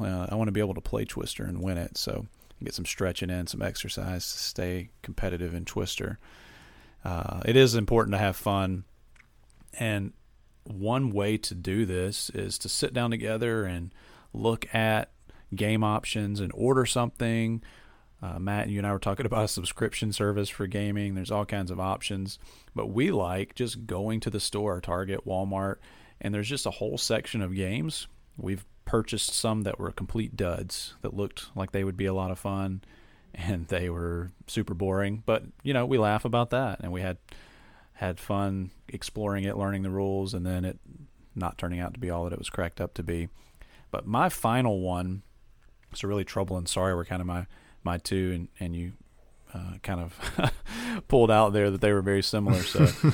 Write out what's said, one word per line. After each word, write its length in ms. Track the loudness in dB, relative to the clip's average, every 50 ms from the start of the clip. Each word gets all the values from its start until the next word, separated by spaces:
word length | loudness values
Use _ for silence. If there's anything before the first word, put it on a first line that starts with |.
Uh, 280 | -4 -2 -2 -2 -2 -2
I 60 | 0
wanna 160 | 0 0 2 2
be 80 | 2
able 140 | 2 2 0
to 60 | -4
play 240 | -4 -2 -2 -2 -2
Twister 400 | -2 -4 -6 -6 -6 -6 -6 -6
and 160 | -6 -4 -4
win 160 | -2 -2 -2 -2
it, 200 | -4 -4 -6 -6
so 280 | -4 -4 -4 -4 -6 -10 -14 -20 -20 -20 -16 -10 -10
get 120 | -8 -6
some 120 | -6 -6
stretching 440 | -6 -4 -2 -2 -2 0 -2 -4 -2
in, 180 | -2 -4 -4 -4
some 120 | -4 -4 -4
exercise 680 | -4 -4 -6 -8 -6 -6 -6 -4 -4 -4 -4 -6 -6 -6
to 60 | -6
stay 520 | -6 -6 -4 -4 -4 -2 -2 -4 -6 -8 -14 -16 -14
competitive 500 | -10 -6 -2 -2 -2 -2 -2 -4 -4 -4
in 100 | -6 -6
Twister. 560 | -6 -4 -4 -4 -4 -4 -4 -4 -6 -6 -8 -12 -20 -20 -20 -20 -20 -20 -20 -20 -20 -20 -20 -20 -20 -20 -10 -6
Uh, 360 | -4 -4 -2 -2 -4 -4 -2 0
it 120 | 6 8
is 180 | 8 8 8 8
important 380 | 4 2 4 4 4 4 4 4
to 40 | 4
have 180 | 4 2 2
fun, 480 | 0 0 0 2 2 2 0 -2 -4 -6 -10 -18 -20 -20 -20 -20 -20 -20 -20 _ -20 -20 -20 -20 -20 -20 -18 -8 -4
and 340 | -2 -2 0 0 -2 -4 -8 -12 -20 -20 -20 -20 -20 -20 _ _ -14
one 460 | -12 -8 -4 0 0 2 2 2 2
way 260 | 2 2 2 2 2 0
to 160 | 0 -4 -6
do 320 | -4 -2 0 2 2 2
this 440 | 2 2 0 0 -2 -2 -4 -6 -6
is 280 | -4 -4 -4 -4 -4 -6
to 100 | -4 -4
sit 240 | -2 -2 -2 0 0
down 180 | 0 0 0
together 540 | 0 -2 -2 -2 -2 0 0 0 0 0 0
and 280 | -2 -2 -4 -6 -8 -10 -16 -20 -20 -20 -20 -20 -14 -8
look 400 | 0 0 2 2 0 -2 0 0
at 360 | 2 4 4 4 2 0 -2 -10 -20 -20 -20 -20 -20 -12 -10 -2
game 280 | 0 2 2 4 4 4
options 560 | 4 2 2 0 -2 -2 -2 -2 -2 -2 -2
and 100 | -2 -4 -2
order 300 | 0 4 4 6 6 4
something. 760 | 4 4 2 2 0 0 -2 0 0 2 2 2 0 0 -2 -4 -10 -20 -20 -20 -20 -20 -20 -20 -20 -18 -12
Uh, 180 | -10 -8 -6 -4
Matt, 300 | -2 -2 0 0 0 0
you 100 | 0 0
and 80 | 0
I 60 | 0 0
were 60 | 0
talking 280 | 0 -2 -2 0 -2
about 180 | 0 2 2 2
a 40 | 2
subscription 640 | 0 -2 -4 -6 -2 -2 -2 -2 0 -2 -2 -2 0
service 360 | 0 2 2 2 2 0 -2
for 180 | -2 -4 -4
gaming. 480 | -4 -2 -2 -2 0 0 0 -2 -2 -2
There's 160 | -4 -4 -2
all 160 | -2 -2 -2
kinds 240 | -2 -2 -4 -4 -4
of 80 | -4 -2
options. 600 | -2 -2 -2 -2 -4 -6 -4 -4 -4 -6 -8 -10 -16 -20 -20 -20 -20 -12 -6
But 120 | -6 -6 -2
we 220 | 0 2 2 2
like 440 | 2 2 0 0 0 -2 -4 -6 -4
just 320 | -4 -4 -4 -4 -8 -8
going 340 | -6 -4 -2 -2 -2 -2 -2
to 100 | -2 -2
the 100 | -2 -2
store, 400 | -4 -2 -2 0 0 0 0 -2
Target, 440 | -2 -2 -2 -2 -2 -2 -4 -4 -4
Walmart, 500 | -2 -2 -2 0 0 0 0 0 0 -2 -4 -8 -20 -20 -20 -20 -20 -20 -8
and 140 | -6 -4 -2
there's 140 | -2 -2 -2
just 180 | -2 -2 -2
a 40 | -4 -4
whole 260 | -2 -4 -4 -2 -2
section 420 | 0 0 0 0 -2 -2 -4 -2 -2
of 120 | -2 -2
games. 540 | -2 -2 0 0 -2 -2 -2 -4 -6 -10 -10 -16 -20 -20 -20 -14
We've 280 | -10 -6 -4 -4 -6 -6 -14 -20 -12 _
purchased 480 | 0 0 2 2 0 -2 -2 -2 -2 -2
some 280 | 0 0 2 2 2 0
that 160 | -2 -2 -4
were 140 | -6 -6 -6
complete 440 | -6 -6 -2 -2 -2 -2 -2 -2
duds 580 | -2 0 0 0 -2 -4 -6 -6 -8 -8 -8 -12 -8 -8
that 120 | -6 -4
looked 320 | -2 -4 -4 -4 -10 -14 -10 -6
like 160 | -6 -6 -2 -2
they 120 | 0 0
would 120 | 0 0
be 100 | 0 0
a 80 | 0 0
lot 160 | 0 0 -2 -4
of 60 | -4
fun, 400 | -4 -4 -2 -2 -2 -2 -2 -4 -8 -12 -20 -20 -20 -20 -20 -20 -20 -18 -10
and 340 | -6 -2 0 0 -2 0 -2
they 200 | 0 0 0 0
were 420 | -2 -2 -2 -2 -2 -2 -4 -6 -10 -14 -16 -6
super 260 | -2 -2 -2 -2 -2
boring. 480 | 0 0 2 2 2 2 0 -2 -4 0
But, 200 | 2 2 2 2 -4 -14 -8 -4
you 100 | 0 2
know, 140 | 2 2
we 100 | 4 4 4
laugh 260 | 6 6 4 4 2
about 260 | 2 4 4 4 4
that, 300 | 2 0 2 0 -2 -4
and 100 | -4 -4
we 100 | -4 -2 -2
had, 160 | -2 -4 -4 -8 -16 -18 -18 -18 -20 -20 -20 -20 -20 -20 -20 -20 -20 _
had 260 | -6 -4 -4 -4 -4
fun 520 | -4 -2 0 0 2 0 0 -2 -4 -6 -8 -14 -18 -12
exploring 560 | -10 -8 -8 -8 -6 -4 -2 0 0 0 0
it, 120 | 0 0
learning 260 | 0 0 0 0 0 -2
the 80 | 0
rules, 440 | 0 0 0 0 0 0 -2 -2 -2
and 100 | -2 -2
then 200 | 0 0 0 -2
it 140 | -2 -4 -6 -12 -20 -20 -20 -20 -20 -20 -20 -20 -12 -6
not 200 | -4 -4 -4 -4
turning 220 | -4 -6 -4 -4 -2
out 160 | -4 -4 -6
to 60 | -6
be 100 | -4 -2
all 140 | -2 -2 -2
that 80 | -2 -4
it 60 | -6
was 120 | -8 -8
cracked 300 | -4 -2 -4 -4 -2 -4
up 140 | -6 -6 -4
to 80 | -6 -4
be. 260 | -4 -2 -2 -2 -4 -6 -14 -20 -20 -20 -20 -20 -20 -20 -20 -14 -6 -6
But 140 | -6 -4 -2
my 200 | 2 2 2 2
final 520 | 0 0 0 2 4 4 4 4 2 2
one, 420 | 0 0 0 -2 -2 -2 -4 -6 -8 -12 -20 -20 -20 -20 -20 -20 -20 -20 -20 _ -20 -14 -12
so 140 | -6 -4 -2
really 160 | 0 0 0
Trouble 320 | -2 0 -2 0 0 0
and 120 | -2 -2 -2
Sorry 260 | 0 2 2 2 2
were 100 | 0 -2
kind 160 | -2 -4 -4
of 60 | -2
my, 200 | -2 -2 -2 -4 -6 -10 -20 -20 -20 -20 -8 -4
my 140 | -2 -2 -2
two, 340 | -2 0 0 2 2 2 0
and, 140 | -2 -4 -6 -8 -8
and 160 | -6 -6 -4
you, 180 | -4 -6 -6 -8 -12 -18 -20 -20 -20 -20 -20 -20 -20 -20 -14 -12
uh, 200 | -10 -10 -10 -10 -8 -6
kind 180 | -4 -4 -4
of 520 | -4 -6 -8 -8 -8 -6 -2 2 2 2 2 2 -4 -8 -8
<laughs> 320 | -6 -6 -4 -4 -6 0 6
pulled 220 | 8 8 10 10
out 220 | 10 10 8 8 8
there 180 | 6 6 6
that 100 | 4 4
they 120 | 4 6 6
were 100 | 6 4
very 200 | 4 4 4 4
similar. 400 | 2 2 2 4 4 4 4 4
So, 240 | 0 6 8 8 8 8 6 4 4